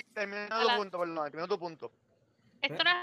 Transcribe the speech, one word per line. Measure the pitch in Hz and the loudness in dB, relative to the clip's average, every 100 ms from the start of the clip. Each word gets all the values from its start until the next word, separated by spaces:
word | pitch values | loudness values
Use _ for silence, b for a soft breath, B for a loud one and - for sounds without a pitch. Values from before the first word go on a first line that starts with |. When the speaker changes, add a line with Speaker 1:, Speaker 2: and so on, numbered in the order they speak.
| - | -8
Speaker 1:
termina | 220 202 202 208 | -4 -2 -4 -2
Speaker 2:
A | 220 | 2
la | 226 240 | 4 4
Speaker 1:
tu | |
punto, | 196 180 | 0 -2
perdón, | 175 160 147 | -2 -2 -4
termina | 151 180 | -4 -2
tu | 196 | -2
punto. | 170 156 120 - _ _ _ _ _ - | -4 -8 -12 -14 _ _ _ _ _ -6
Speaker 2:
Esto | 277 160 | -2 2
Speaker 3:
¿Eh? | |
Speaker 2:
no | 330 | 4
es | 359 | 4